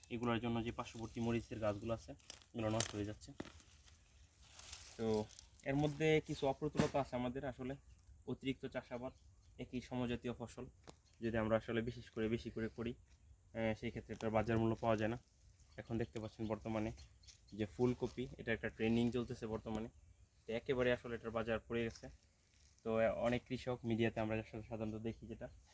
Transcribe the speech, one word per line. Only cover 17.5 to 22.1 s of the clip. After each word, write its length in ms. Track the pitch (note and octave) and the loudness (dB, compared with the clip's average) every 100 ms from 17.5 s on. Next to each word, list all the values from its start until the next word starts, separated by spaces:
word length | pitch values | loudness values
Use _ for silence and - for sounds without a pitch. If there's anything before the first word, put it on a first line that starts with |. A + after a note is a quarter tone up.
যে 140 | G2+ G#2+ | -4 -4
ফুলকপি, 640 | - B2+ B2 A#2+ - C3 - | 2 2 2 -2 -4 -8 -6
এটা 140 | A#2 | -2
একটা 180 | A2+ A2 | -2 -2
ট্রেন্ডিং 420 | - A2+ A#2 A#2+ | 0 4 4 4
চলতেছে 340 | B2 A#2 B2 A2 | 2 -2 -4 -6
বর্তমানে। 420 | A2 A2+ G#2+ A#2 - - - - - - | -6 -4 -4 -4 -10 -20 -20 -20 -16 -4
তো 60 | |
একেবারে 400 | A2+ - B2+ B2 | -2 0 4 4
আসলে 220 | B2 B2 | 2 0
এটার 160 | A#2 A#2 | -6 -4
বাজার 280 | A2+ A2+ A2 - | -2 0 0 0
পড়ে 160 | A#2 | 0
গেছে। 240 | A2+ - C3 | 0 -4 -10